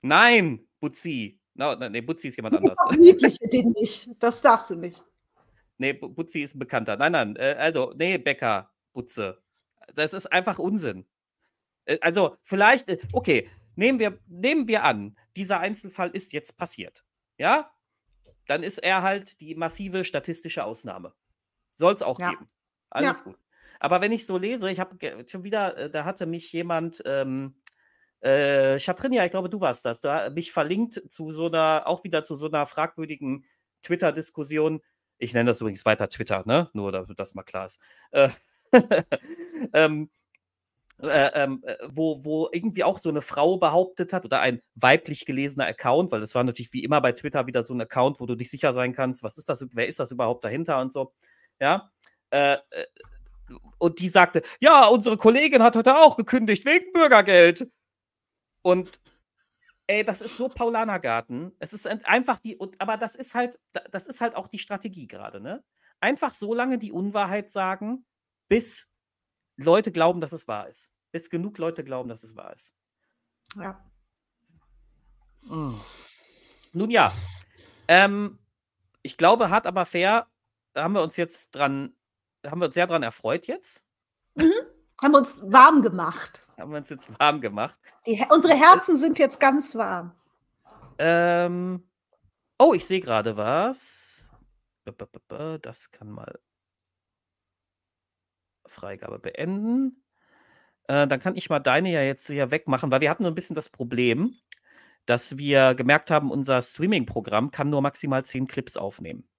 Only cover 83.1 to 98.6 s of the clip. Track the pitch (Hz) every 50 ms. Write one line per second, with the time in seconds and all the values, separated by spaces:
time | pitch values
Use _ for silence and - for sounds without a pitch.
83.1 | - - - - 135 175 - - 277 359 - - - - _ _ _ _ _ _
84.1 | _ _ _ _ _ - 311 320 381 453 - - _ _ _ _ _ - - 285
85.1 | 302 277 262 - - - - 196 202 254 254 302 330 285 220 220 175 185 170 156
86.1 | 170 - - - _ - _ _ _ - - 147 151 147 139 - 151 135 - -
87.1 | 110 - 147 147 147 151 123 110 101 104 95 95 - _ _ - _ _ _ 233
88.1 | 226 202 262 - 294 320 - 330 320 269 302 339 381 381 - - 339 269 277 330
89.1 | - - 294 262 - - - 269 269 294 277 - - 226 220 196 190 180 170 175
90.1 | 170 _ _ _ _ _ _ _ _ _ _ _ - - - - - - 147 165
91.1 | 170 170 170 175 175 170 175 175 175 180 180 180 185 180 _ _ _ _ _ _
92.1 | _ _ _ _ _ _ _ _ _ _ 262 330 254 175 - - 190 190 185 127
93.1 | 113 110 101 113 107 104 107 110 131 160 190 240 262 - - - - - - -
94.1 | - - - _ _ _ _ _ _ _ _ _ _ _ _ - 110 _ 104 _
95.1 | _ - _ _ - - 147 160 160 156 - - - - - - _ _ - 107
96.1 | 104 - - - - - _ _ _ _ _ _ _ _ _ _ _ _ _ _
97.1 | _ _ _ _ _ _ _ _ _ _ _ _ _ _ _ _ _ _ _ _
98.1 | _ _ _ _ _ _ _ _ _ _